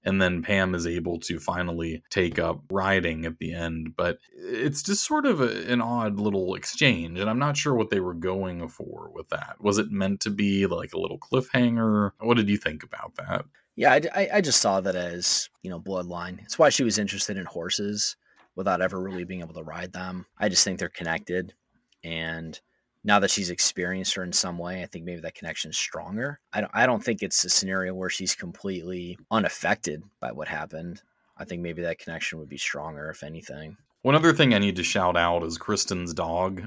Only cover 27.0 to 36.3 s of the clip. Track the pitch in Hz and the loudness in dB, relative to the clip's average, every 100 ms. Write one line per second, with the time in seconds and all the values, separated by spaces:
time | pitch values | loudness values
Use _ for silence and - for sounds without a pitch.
27 | 120 107 95 - 90 - 95 95 92 92 | 0 -2 0 0 2 0 0 -2 -2 -4
28 | 92 - 92 - 87 85 98 92 82 92 | -4 -2 -4 -4 -8 -8 -6 -6 -6 -6
29 | 87 87 - 110 98 - 82 104 - 78 | -8 -12 -2 0 0 0 0 0 -2 -6
30 | - _ 62 64 76 76 78 78 87 85 | -10 _ -8 -6 -6 -8 -8 -10 -10 -12
31 | _ _ _ - 98 87 87 82 85 82 | _ _ _ -16 -10 -6 -6 -4 -4 -4
32 | - 82 - 82 73 71 - 71 78 73 | -8 -8 -6 -8 -10 -6 -6 -6 -8 -10
33 | 78 76 76 82 - 73 80 - _ _ | -10 -12 -12 -12 -12 -12 -14 -16 _ _
34 | 127 151 165 151 135 104 101 90 85 101 | 4 8 8 8 6 6 4 2 0 2
35 | 90 87 85 85 82 82 - 101 - 90 | 4 4 4 2 0 -4 -2 -2 0 -2
36 | 87 82 82 | -4 -4 -2